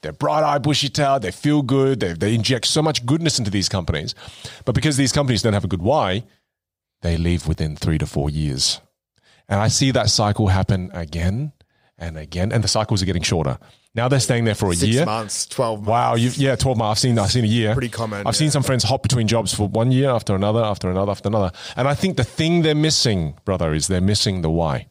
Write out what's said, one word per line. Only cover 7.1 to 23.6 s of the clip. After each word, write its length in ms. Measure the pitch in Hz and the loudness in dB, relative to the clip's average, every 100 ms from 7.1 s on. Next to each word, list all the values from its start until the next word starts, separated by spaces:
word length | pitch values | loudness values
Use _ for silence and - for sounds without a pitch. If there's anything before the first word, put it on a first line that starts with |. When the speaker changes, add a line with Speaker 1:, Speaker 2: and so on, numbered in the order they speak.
| 82 | 0
Speaker 1:
leave 300 | 85 87 - | 2 0 0
within 300 | - 78 73 | -2 -2 -4
three 220 | - 80 | -2 0
to 80 | 76 | -2
four 240 | - 71 | -2 -2
years. 500 | 76 76 65 - - _ _ _ _ _ _ _ | -2 -2 -2 -4 -4 _ _ _ _ _ _ _
And 120 | 101 | 0
I 80 | 110 | 0
see 240 | - 139 | 2 2
that 180 | 123 104 | 2 2
cycle 380 | - 104 101 107 | 2 2 2 2
happen 420 | 95 95 98 90 | 2 2 -2 -2
again 600 | 90 82 80 87 104 151 - _ _ _ _ | -8 -8 -2 -2 -2 -6 -10 _ _ _ _
and 180 | 85 78 | -12 -12
again, 360 | 76 85 95 | -10 -4 -2
and 100 | 117 | 0
the 60 | 110 | 0
cycles 340 | 113 107 104 | 0 0 0
are 40 | 92 | 0
getting 160 | 87 | -2
shorter. 360 | - 90 69 64 - _ _ | 0 0 0 -4 -10 _ _
Now 120 | 113 123 | -4 0
they're 120 | 135 | 2
staying 240 | - 120 | 2 0
there 100 | 113 | 0
for 160 | 101 101 | 0 0
a 40 | 87 | 2
Speaker 2:
Six 160 | 90 | 2
Speaker 1:
year. 120 | 117 165 | 2 0
Speaker 2:
months, 400 | 110 107 - - | -2 -4 -8 -8
twelve 400 | - 120 107 104 | -2 -2 -2 0
Speaker 1:
Wow, 240 | 113 123 | 2 2
Speaker 2:
months. 120 | 120 | 2
Speaker 1:
you've, 140 | 120 123 | 0 0
yeah, 180 | 135 123 | 0 2
twelve 220 | 135 117 | 0 0
months. 200 | 107 110 | 0 0
I've 40 | |
seen, 160 | 131 117 | 2 2
I've 120 | 101 | 2
seen 120 | 127 | 2
a 40 | 110 | 2
year. 240 | 117 107 | 2 2
Speaker 2:
Pretty 160 | 120 123 | 0 -4
common, 380 | - 113 101 101 | -6 -6 -4 -4
Speaker 1:
I've 100 | 113 | 0
seen 100 | 156 | 2
Speaker 2:
yeah. 40 | |
Speaker 1:
some 100 | 147 | 2
friends 220 | 131 170 | 2 0
hop 180 | 104 131 | 0 0
between 240 | - 127 110 | 0 2 2
jobs 260 | 117 143 | 2 0
for 140 | - 104 | -2 0
one 220 | 110 120 | 2 2
year 200 | 127 135 | 4 4
after 240 | 120 - 98 | 0 0 0
another, 240 | 101 110 | 2 2
after 280 | 107 98 95 | 0 0 -2
another, 200 | 92 101 | 0 0
after 180 | 98 101 | -2 0
another. 220 | 110 95 - - - | 0 0 -4 -12 -2
And 120 | 131 | 0
I 60 | |
think 220 | 143 190 147 | 0 -2 0
the 80 | |
thing 380 | 127 - 160 170 | -2 0 2 4
they're 120 | 156 | 4
missing, 600 | 151 156 151 - 98 78 71 | 4 2 2 2 0 -2 -6
brother, 300 | - 92 | -4 0